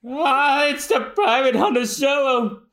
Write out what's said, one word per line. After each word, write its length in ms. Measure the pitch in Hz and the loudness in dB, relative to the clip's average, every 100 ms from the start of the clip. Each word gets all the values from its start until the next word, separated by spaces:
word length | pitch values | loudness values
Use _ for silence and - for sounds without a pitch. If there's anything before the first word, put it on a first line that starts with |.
| 233 | -10
Ah, 580 | 269 311 262 285 277 294 | -2 0 2 2 2 0
it's 200 | 285 - | -2 -2
the 140 | 453 - - | -2 -2 -2
pirate 400 | 403 240 269 226 | 2 2 2 2
hunter 280 | - 247 | 0 0
Zoro. 760 | 247 - 277 285 269 247 220 - _ | -2 -2 0 0 0 0 -2 -6 _